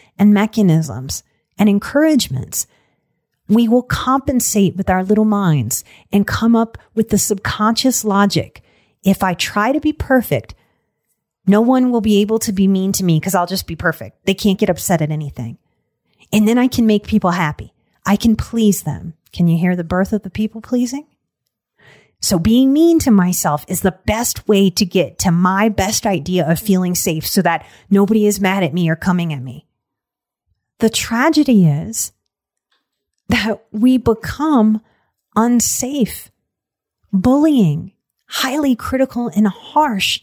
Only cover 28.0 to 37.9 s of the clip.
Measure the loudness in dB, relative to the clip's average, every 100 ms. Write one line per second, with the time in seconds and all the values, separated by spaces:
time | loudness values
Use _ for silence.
28 | 2 2 2 0 0 0 -2 0 -2 -2
29 | -2 -2 -2 -6 -10 -14 -20 _ _ _
30 | _ _ _ _ _ _ _ -2 -2 -2
31 | -4 0 2 2 4 6 4 2 -4 -8
32 | -10 _ _ _ _ _ _ _ _ _
33 | _ _ -4 -2 -2 -6 _ 0 2 2
34 | 2 -2 -4 -4 0 2 2 0 _ _
35 | _ _ _ -2 2 2 0 -4 -6 -2
36 | -4 -4 -18 _ _ _ _ _ _ _
37 | -6 0 2 2 4 4 2 0 -8